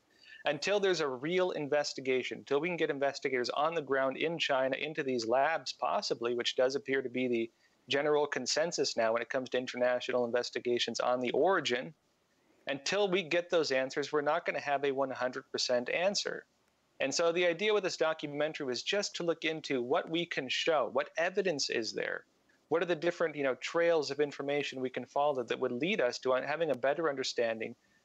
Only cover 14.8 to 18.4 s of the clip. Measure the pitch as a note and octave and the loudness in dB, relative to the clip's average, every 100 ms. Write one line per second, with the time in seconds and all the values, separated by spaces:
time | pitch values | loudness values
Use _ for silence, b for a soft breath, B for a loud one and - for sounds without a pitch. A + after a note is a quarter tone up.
14.8 | C#3+ C3+ C3+ B2 B2+ C3 - A#2 - B2 | 0 0 -2 0 -2 -4 -8 -6 0 0
15.8 | B2 D#3+ F#3 G3 - - - _ _ _ | 0 0 0 0 -4 -8 -12 _ _ _
16.8 | _ _ C#3 - E3+ E3+ F3+ E3 G#3 G#3 | _ _ -2 2 2 4 2 2 2 2
17.8 | F#3 - D#3+ D#3 D3+ C#3+ | 0 0 0 0 -4 -2